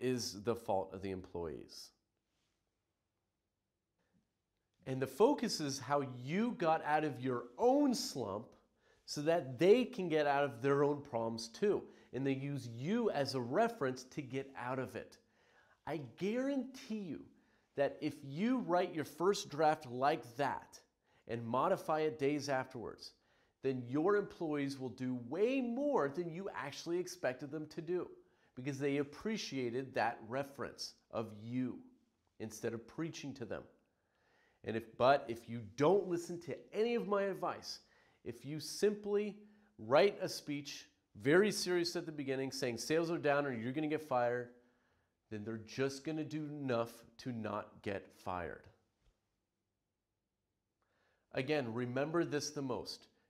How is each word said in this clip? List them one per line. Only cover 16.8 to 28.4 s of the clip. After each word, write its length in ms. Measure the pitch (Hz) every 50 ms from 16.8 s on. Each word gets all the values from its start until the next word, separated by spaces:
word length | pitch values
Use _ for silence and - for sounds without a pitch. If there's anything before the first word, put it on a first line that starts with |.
| - - 214 214
you 200 | 196 165 123 - - - _ _ _ _ _ _ _ _ -
that 220 | 139 139 135 135 -
if 140 | 151 151 143 - -
you 360 | 135 139 156 208 240 262 254
write 360 | 185 160 170 175 190 185 180
your 80 | 156 139
first 460 | - - - 170 196 208 - - 131
draft 360 | 151 143 160 151 156 156 - 127
like 320 | 120 127 131 143 160 156 - 120 -
that 420 | - 143 127 107 - - - - - - _ _ _ _ _ _ _ -
and 180 | - 113 120 117
modify 560 | 113 117 127 147 180 190 170 - - 156 156
it 160 | 156 156 151
days 300 | 156 139 139 147 147 127
afterwards, 640 | 143 139 131 127 131 - 123 101 73 - - - - - _ _ _ _ _ _ _ _ _ -
then 160 | 131 135 127 120
your 280 | 117 127 151 160 196 208
employees 640 | 208 196 - - - 175 156 147 143 139 139 139
will 120 | 135 131 123
do 280 | 107 - 127 127 127 123 117
way 320 | 117 139 175 214 247 269 269
more 480 | 247 233 233 262 285 294 277 196 143
than 220 | 143 143 180 175 170
you 180 | 156 175 196 - -
actually 440 | 101 131 143 139 - - 160 170 180
expected 500 | 175 175 - - - 127 127 - 151 135
them 160 | 143 160 156
to 160 | 151 - -
do, 260 | 156 156 180 180 143 - - - - _ _ _